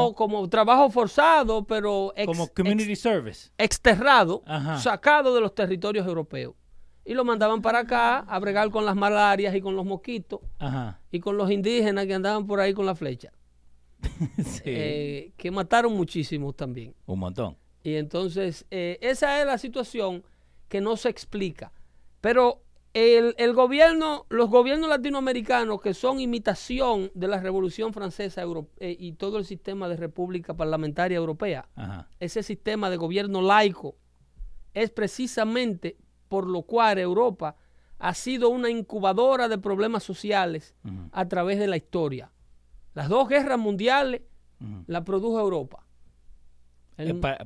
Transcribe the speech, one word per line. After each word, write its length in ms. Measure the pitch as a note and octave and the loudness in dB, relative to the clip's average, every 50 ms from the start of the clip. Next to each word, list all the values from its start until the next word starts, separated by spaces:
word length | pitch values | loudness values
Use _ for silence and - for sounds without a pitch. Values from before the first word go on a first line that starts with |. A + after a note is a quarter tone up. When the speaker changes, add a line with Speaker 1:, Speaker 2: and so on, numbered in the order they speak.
| A#3+ A#3 | 4 4
Speaker 1:
No 60 | G3+ | 2
como 320 | - A3 G#3 G#3 G#3 F#3+ E3+ | 0 -2 -2 -2 -2 -2 0
trabajo 420 | - A3 G#3+ A3+ C4+ C#4+ C#4+ A#3+ | 2 4 6 6 8 8 6 6
forzado, 760 | G#3 B3 A3+ F#3 - C#4+ D4+ E4 D#4+ D4+ B3 A3 A3 G#3+ G3+ | 6 2 0 2 4 4 6 8 8 6 4 2 0 -2 -2
pero... 480 | - A3 G#3+ G3+ G#3 G3+ F#3+ G3 G3 - | -2 -2 -2 0 0 0 -2 -2 -4 -4
Ex-, 100 | G3+ G#3 | -4 -2
Speaker 2:
como 220 | F3 E3 E3+ E3 - | -2 0 -2 -2 -2
community 420 | - - F3+ G3 G#3 G#3+ G#3+ G#3 | -2 0 2 2 2 2 0 -2
Speaker 1:
ex-, 80 | G3+ - | -2 0
Speaker 2:
service. 500 | - A#3 G#3 D#3+ A#2 G#2+ - - - - _ - | 0 2 2 0 -2 -4 -10 -14 -18 -8 _ 0
Speaker 1:
exterrado, 840 | A3 - - - - A#3+ G#3 G3 B3+ C#4+ C4+ A#3 F3 E3 F#3+ - - | 0 0 2 4 6 6 6 6 6 6 6 6 6 4 0 -4 -6
Speaker 2:
Ajá. 340 | - D#3 D3 C3+ D#3+ D#3 C3+ | -6 -6 -4 -4 -2 -2 -2
Speaker 1:
sacado 540 | - A#3+ G#3 - - C#4+ D4 D4+ C4+ B3+ B3 | 0 -2 0 2 4 6 6 6 6 4 4
de 40 | A#3 | 2
los 140 | A3 F#3+ - | 2 0 0
territorios 500 | - G3 F3+ F#3 E3+ G3+ G#3 G#3 G#3 F3+ | -2 -2 -2 -2 -2 -2 -2 -2 -2 -2
europeos. 500 | F#3 E3 E3 D3+ - C#3 C3 B2 B2 - _ _ _ - - - - - - - | -4 -4 -6 -6 -8 -8 -10 -10 -10 -12 _ _ _ -20 -20 -20 -20 -20 -16 -10
Y 100 | - A#3 | -4 -2
lo 100 | C4 B3 | 0 0
mandaban 380 | A#3+ A3+ F#3+ G#3+ G#3+ A3 A3 | 2 2 2 2 2 2 2
para 160 | G#3+ A3 A#3 A#3+ | 0 0 0 0
acá 380 | A#3 A#3+ B3 A#3+ A#3 A#3+ B3+ C4+ | 0 0 2 2 2 2 2 0
a 200 | G#3 G3+ G3+ F#3 | -2 -4 -4 -4
bregar 300 | G3+ G3+ G3 G#3 G#3+ G#3+ | -2 -2 0 0 0 0
con 140 | A3 G#3+ G#3+ | 0 0 0
las 120 | G#3 G3 | 0 0
malarias 580 | G3+ G3+ G#3 G#3 G#3 G#3 G3+ G3 F#3+ G3+ G3 F#3+ | 2 2 2 4 4 4 4 4 2 0 0 -2
y 60 | F#3+ | -2
con 160 | F#3+ G3 F#3+ | -2 -4 -4
los 80 | F#3+ F#3 | -4 -4
mosquitos 540 | G3 F#3+ F#3+ - B3+ A#3+ G#3 - - - - - - - - | -4 -6 -8 -8 -8 -10 -10 -10 -10 -12 -12 -10 -10 -8 -6
Speaker 2:
Ajá. 420 | C#3+ C3+ C3 C3 A#2+ G#2 F2+ - - - | -6 -4 -4 -4 -6 -8 -10 -14 -12 -8
Speaker 1:
y 80 | F3 F3 | -8 -6
con 160 | - G#3 G3+ | -4 -2 -2
los 120 | G3+ G3 F#3+ | 0 2 2
indígenas 560 | G#3 G3+ F#3+ A3 A#3+ A#3+ G#3+ G#3 G3 G3 G3 | 0 0 0 0 2 2 2 2 0 0 -2
que 80 | F#3+ F#3+ | -2 -2
andaban 320 | F#3+ F#3 G3+ G#3+ G#3+ G3 G#3 | -2 -2 -2 -2 -2 -2 -2
por 100 | G3+ G3 | 0 0
ahí 140 | F#3+ G3 G3 | 2 2 0
con 120 | G#3 G3 | 0 -2
la 100 | F#3+ F3 | -2 -2
flecha. 360 | - D#3 C3+ B2+ - - - - - _ _ _ _ - - - - _ _ _ _ | -4 -6 -8 -8 -10 -14 -20 -20 -20 _ _ _ _ -20 -20 -20 -20 _ _ _ _
Speaker 2:
<laughs> 0 | - - - - D#3+ - - G#3+ D3+ | -8 -6 -4 -4 -6 -4 -4 -4 -6
Sí. 180 | - - - - | -6 -6 -8 -6
Speaker 1:
Eh, 680 | C#3+ A#2+ D3+ D3+ D3+ D3 D3 D3 C#3+ C#3+ C#3 D#3+ - - | -6 -4 -4 -2 -2 -4 -4 -4 -6 -6 -8 -12 -14 -14
que 140 | - - F3+ | -10 -8 -4
mataron 420 | F#3 G3 F3 - A#3 A#3 A#3+ A#3 G#3+ | -4 -4 0 2 4 4 4 4 2
muchísimos 600 | F#3+ E3 - - E3 C#3+ - D#3+ C#3+ C#3 C#3 - | 0 -2 -2 -2 -4 -4 -4 -4 -6 -6 -6 -8
también. 380 | - C#3+ B2+ B2 A#2+ A2 A#2+ - _ _ | -8 -8 -8 -10 -10 -12 -16 -18 _ _
Speaker 2:
Un 120 | - F#2 F#2+ | -6 -6 -4
montón. 360 | F#2 F2+ F#2 B2+ A2 F2 - - _ _ _ _ - | -4 -4 -4 -4 -6 -6 -6 -12 _ _ _ _ -8
Speaker 1:
Y 100 | D3+ D3+ | -6 -4
entonces, 720 | D3+ D3+ D3 - F3 F#3+ F3+ E3 G3 F#3+ F3 D#3 - - - | -4 -4 -4 -4 -4 -4 -4 -4 -4 -4 -4 -6 -8 -12 -10
eh, 280 | F#3+ F#3 F3 F3 F3 - | -6 -6 -4 -6 -6 -4
esa 400 | - B3+ C4 - D4+ C#4 C#4 D4 | -2 -2 -2 0 0 0 0 0
es 60 | C#4+ | 0
la 120 | C#4 C4 G#3+ | 0 -2 -2
situación 680 | - A#3 - C4+ A3 - - A3+ G3 F#3+ F3+ F3 - _ _ _ _ _ _ - - - | -4 -6 -6 -8 -8 -6 -6 -4 -4 -4 -4 -8 -12 _ _ _ _ _ _ -20 -12 -6
que 120 | - G3 | -4 -2
no 160 | G3+ A3 A3+ | -2 -2 -2
se 120 | G#3 - A#3 | -2 -2 -4
explica. 640 | - - - - - G3+ G3 E3+ - - - - - - - - _ - - - _ _ | -4 -6 -10 -10 -6 -6 -6 -6 -6 -10 -16 -20 -20 -20 -20 -20 _ -20 -20 -20 _ _
Pero 420 | - A3+ A#3+ B3+ B3 A#3+ - - - - - - _ _ - | 0 4 6 6 6 4 2 -2 -10 -20 -20 -20 _ _ 2
el, 400 | A3+ A#3 A#3 A#3 A#3 A#3 A#3+ A3+ - | 4 8 8 8 8 6 4 2 2
el 140 | A#3 A#3+ A#3 | 2 4 6
gobierno, 720 | B3+ B3+ B3 C#4 D4 D#4+ E4 E4 D#4+ D#4 D#4 D4 C#4+ - - | 4 4 6 8 8 8 8 6 4 0 -2 -2 -6 -6 -2
los 200 | A3 A#3 A#3+ G3+ | 0 2 4 6
gobiernos 380 | A#3+ B3 A#3+ C4 D4 D#4+ D#4+ D#4 | 6 6 6 6 2 0 2 0
latinoamericanos 920 | D4 B3+ A#3+ C#4+ C#4 C4+ C4 C4 B3 B3 G#3 - B3 A#3+ A3+ A3 G#3 F#3+ | 0 0 0 -2 -2 -2 -2 -2 -2 -2 0 0 0 0 0 0 -4 -4
que 140 | - G3+ F3+ | -4 -4 -4
son 260 | - - C4 C4+ C4+ | -2 -2 -2 0 -2
imitación 880 | B3+ A#3+ A#3+ A3+ - A3 F3+ - - - B3 B3+ C4+ B3 A3 G3 F#3+ F#3+ - | -2 -4 -4 -2 -2 -2 -2 -2 -4 -6 -2 0 0 2 0 0 -2 -6 -6
de 120 | F3+ F#3 G3 | -6 -4 -2
la 120 | G3+ F#3 | -2 -2
Revolución 520 | F#3 F#3 F#3+ F#3+ F#3 F3 - A3 A3 A3+ | -2 -2 -2 -2 -2 -2 -4 -4 -6 -6
Francesa 500 | G#3+ G#3 G3 F3+ - - G3+ F#3 - F#3+ | -6 -8 -10 -8 -8 -8 -8 -8 -8 -8
euro-, 260 | F3 F3 E3 D#3+ D3+ - - - | -8 -8 -8 -8 -10 -14 -14 -12
eh, 180 | F#3+ F3 E3+ - | -10 -10 -10 -10
y 140 | F3+ E3+ | -12 -14
todo 260 | D#3+ - G3 G3+ G#3+ G#3 | -10 -8 -6 -6 -4 -6
el 60 | F#3 | -6
sistema 440 | F#3+ F#3+ - - G3 G3 G3 F#3 F3 | -8 -10 -12 -10 -10 -8 -6 -6 -6
de 80 | E3+ | -6
república 580 | D#3+ E3+ D#3+ - F#3 F3+ F3+ F3+ F3 E3+ - E3 | -6 -8 -8 -6 -6 -6 -6 -6 -8 -8 -8 -6
parlamentaria 600 | E3+ D#3+ D#3 D#3+ D#3 D#3 D3 D3 F3 F3+ F#3 F3+ | -4 -4 -2 -2 -2 -4 -4 -2 -2 -2 0 0
europea, 520 | E3+ E3 D#3+ D#3 - G#3+ G3 D3+ C3 - - - | -2 -2 -4 -4 -4 -4 -4 -4 -6 -10 -14 -14
Speaker 2:
Ajá. 340 | B2 G#2+ F#2+ G2 E2+ - - - - | -12 -12 -10 -12 -12 -14 -18 -14 -12
Speaker 1:
ese 220 | F3 E3+ - A3 | -10 -8 -6 -6
sistema 480 | G3 - G3+ - - G#3+ G#3+ G#3+ G#3 F#3 | -6 -6 -8 -6 -4 -4 -4 -2 -2 -2
de 60 | F3+ | -2
gobierno 460 | E3 E3 D#3+ F3+ G3+ G3+ G3 G3 F#3 | -2 -4 -2 -2 -2 -2 -2 -2 2
laico, 540 | F#3 F#3+ G3+ G#3+ G#3+ G3+ F3 - - C3+ - _ _ _ _ _ _ _ _ - - - - - - - - | 4 6 6 6 6 4 2 -4 -12 -14 -14 _ _ _ _ _ _ _ _ -14 -14 -14 -14 -16 -14 -8 -4
es 160 | G3+ A3+ G#3+ | -4 -4 -2
precisamente 1080 | - G#3+ G#3 F#3 - - B3+ A#3+ - A#3+ A3 A3 A#3 B3+ B3 A3+ F#3 F3 - E3+ - _ _ _ _ _ _ - | -2 -4 -4 -4 -4 -6 -8 -6 -2 -2 -2 0 0 -2 -2 -2 -4 -6 -8 -10 -12 _ _ _ _ _ _ -6
por 180 | G3 G3 F#3 | -4 -2 -2
lo 160 | F#3 F3+ E3+ | -2 -4 -4
cual 360 | E3+ - A3 A#3 A3+ G#3+ G3 F#3+ | -4 -2 2 4 4 4 4 2
Europa 580 | F3+ F3+ F3+ A3 B3 A#3 F3+ - D#3+ D3+ - _ _ _ _ - _ - - - | 0 0 2 2 2 0 0 -4 -8 -10 -10 _ _ _ _ -20 _ -20 -12 -6
ha 160 | - F3+ E3+ | -6 -4 -4
sido 340 | - - B3 C4 A#3 A#3+ A#3 | -4 -4 -6 -2 2 2 2
una 220 | B3 B3+ A#3+ A#3 | 2 2 0 -2
incubadora 800 | A#3 A3+ F#3+ - G#3 G#3+ G3 F#3+ F#3 A3+ B3 C4+ C4+ B3 A#3+ A3+ | -2 -2 -4 -6 -4 -2 0 2 2 4 4 4 4 2 2 0
de 100 | A3 F#3+ | -2 -2
problemas 440 | G3+ G3+ G3 G3 G#3+ A3+ A3+ G3+ | -2 -2 0 0 0 0 -2 -4
sociales 720 | - - F3+ - - G#3 G#3 G3 F#3 E3+ D#3+ D#3 - - _ _ - | -6 -8 -10 -8 -4 -2 0 0 0 -2 -4 -6 -10 -14 _ _ -14
Speaker 2:
Ujú. 240 | G2+ F#2+ F#2+ E2+ D#2+ | -12 -12 -12 -12 -8
Speaker 1:
a 140 | - F#3+ F3+ F3 | -6 -4 -4 -2
través 300 | F#3 F3+ F3 F#3+ G3+ G3+ | 0 0 0 0 0 0
de 80 | G#3 | 0
la 100 | G3 F3+ | 0 -2
historia. 540 | D#3 - _ - F3 D#3+ C#3+ C3 A#2+ A2+ - _ _ _ - - - _ _ - - - - - | -4 -4 _ -4 -2 -2 -2 -4 -8 -12 -16 _ _ _ -20 -20 -20 _ _ -20 -20 -20 -14 -8
Las 140 | D3+ C#3+ D3+ | -6 -2 2
dos 200 | G#3+ C4 C4+ G#3 | 2 2 2 4
guerras 300 | C#4 C#4+ C4+ C#4 B3+ A#3 | 2 2 2 2 0 0
mundiales 640 | A3 G#3 G3+ F#3 G#3+ B3 C4 C#4+ C#4 C4 B3 - - - - - _ _ _ - | 0 -2 -2 0 2 2 2 2 2 0 -4 -6 -10 -14 -20 -20 _ _ _ -16
Speaker 2:
Ujú. 240 | A#2+ G#2 G2+ F#2 E2 | -14 -14 -14 -12 -10
Speaker 1:
la 160 | - E3 E3+ E3 | -6 -6 -6 -4
produjo 360 | F#3+ F#3+ F#3+ G#3+ A#3 A3+ A3+ | -2 -2 -2 0 0 0 0
Europa. 440 | G#3 F#3+ F3+ D3+ C3 C3+ - - - _ _ - - - _ _ _ - - - - - - - - _ _ _ _ _ - | 0 0 -2 -2 -4 -8 -14 -20 -20 _ _ -20 -20 -20 _ _ _ -20 -20 -20 -20 -20 -20 -20 -20 _ _ _ _ _ -12
El 140 | - D#3 E3 | -8 -6 -6
Speaker 2:
Eh, 40 | E3+ | -4
pa-, 240 | F3 D#3+ C3+ C3+ - A2+ | -2 -2 -4 -4 -4 -6